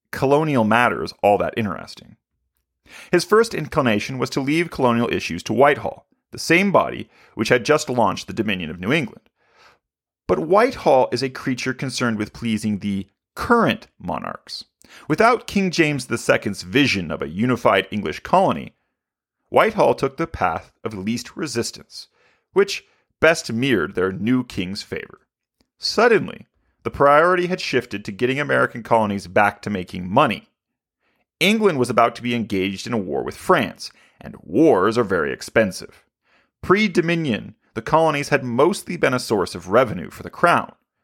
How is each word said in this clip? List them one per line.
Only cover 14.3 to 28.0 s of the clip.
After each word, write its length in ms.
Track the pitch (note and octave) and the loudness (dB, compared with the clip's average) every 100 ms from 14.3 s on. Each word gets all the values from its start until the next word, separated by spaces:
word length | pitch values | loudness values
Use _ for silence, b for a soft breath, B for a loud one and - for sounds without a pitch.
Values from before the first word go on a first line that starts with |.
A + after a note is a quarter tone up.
| - - - - _ B B B | -12 -14 -18 -18 _ B B B
Without 400 | D#3 A3 B3 - | 2 4 2 -2
King 240 | G3+ F#3+ | -2 0
James 340 | E3 D#3 C#3+ - | 2 0 0 -4
the 120 | A#2 | -4
Second's 440 | - B2 A2+ F#2+ | 2 0 0 -8
vision 500 | F2+ A2+ C3+ G2 D#2+ | -2 2 2 0 -4
of 100 | C#2+ | -6
a 60 | C#2+ | -6
unified 600 | E2+ B2 B2 B2 G2 - | -2 -2 2 2 2 2
English 280 | G#2+ E2 - | -4 -6 -8
colony, 560 | - F3+ F3+ D#2 B1+ _ _ _ _ _ _ _ - | 0 2 4 0 -8 _ _ _ _ _ _ _ 0
Whitehall 460 | - G3+ A3 C#3+ B2 | 2 2 4 2 2
took 220 | C3+ C3+ | -2 -4
the 100 | E3 | -8
path 440 | - F2+ E2 - _ | -2 -2 -2 -10 _
of 100 | A#2 | -12
least 420 | G#2 G2 A#2 - - | -8 -6 -6 -6 -10
resistance, 720 | D3+ A#2+ - - - - - _ _ _ _ | -6 -4 -6 -8 -20 -20 -20 _ _ _ _
which 320 | F#3 G3 - - _ _ - | 0 0 -2 -14 _ _ 0
best 320 | D#3 E3 - | 2 2 -2
mirrored 440 | A2+ C3+ A2 D2 - | -2 0 0 0 -2
their 160 | F#2 | -2
new 320 | F#2 G#2+ B2+ | -2 0 0
king's 400 | B2+ - F2+ G2+ | -2 -6 -8 -8
favor. 380 | - - - - _ _ _ _ _ _ | -10 -12 -12 -20 _ _ _ _ _ _
Suddenly, 640 | - - A#3 G3+ - - - _ _ _ | -6 2 4 4 0 -12 -20 _ _ _
the 80 | A2+ | -6
priority 560 | - C#3+ D3 F3 F3+ F3 | 2 6 6 4 2 -2
had 120 | F#3 | -4
shifted 460 | - B2+ - G2+ | -2 -2 -2 -8